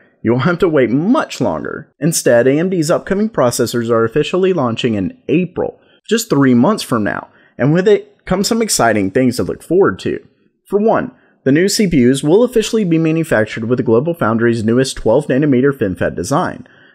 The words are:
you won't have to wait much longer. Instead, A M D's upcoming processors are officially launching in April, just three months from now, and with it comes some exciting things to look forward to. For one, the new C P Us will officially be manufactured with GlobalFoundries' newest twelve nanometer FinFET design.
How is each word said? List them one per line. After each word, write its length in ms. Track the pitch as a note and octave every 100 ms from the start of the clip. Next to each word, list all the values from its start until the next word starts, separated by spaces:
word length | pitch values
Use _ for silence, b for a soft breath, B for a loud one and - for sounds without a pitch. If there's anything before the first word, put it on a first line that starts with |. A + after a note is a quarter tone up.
| b b
you 100 | A2
won't 120 | B2
have 140 | E3+ E3+
to 100 | F#3
wait 220 | D3+ A#2
much 500 | C3 F#3 C#4 - -
longer. 540 | A2 D#2 B1 G1+ - _
Instead, 480 | D3+ D#3+ - A#2 B2
A 120 | D3
M 100 | F3+
D's 220 | F#3 D3+
upcoming 400 | C#3+ - G3 G#3+
processors 580 | - B2 - A#2 A#2+ A2+
are 160 | A2+
officially 480 | A2+ D3 D3+ F#3 F#3+
launching 420 | F3+ B2 A2+ B2+
in 240 | G#2 F2+ - -
April, 520 | D#3 F3 - - - b b -
just 200 | A3+ -
three 260 | C#3+ C3+
months 280 | A#2+ D3 G#3
from 200 | - A#2
now, 260 | G2 G1+ - b b -
and 160 | C3
with 160 | E3+ F#3+
it 380 | G3+ - _ -
comes 220 | F#3 G3
some 120 | A#3
exciting 500 | A3 - A#2 G#2+ F#2+
things 260 | B2+ B2+ A2+
to 80 |
look 180 | F2 -
forward 360 | - F3 D#3+ F#2
to. 180 | - C2+ - _ _ _ _
For 100 | G3+
one, 340 | A3 D3+ D2 b b b
the 80 | C3+
new 180 | D3 G3
C 180 | G3 G3
P 220 | D#3+ A#2+
Us 120 | C#3
will 220 | D3+ F#3
officially 400 | B3 A#3 G#3+ A3+
be 140 | F#3+ D#3+
manufactured 680 | D#3+ D#3+ D#3 A#2 A2 -
with 220 | A2 A#2+ A2
GlobalFoundries' 760 | A2+ D#3 E3 A2 A2 A#2+ A#2
newest 360 | A2 A#2+ C3 -
twelve 280 | A2 B2 -
nanometer 440 | C3 D3+ B2 C#3
FinFET 420 | C#3 G2+ F2+ E2+
design. 540 | D2 F2 C#3+ C#3+ - - b b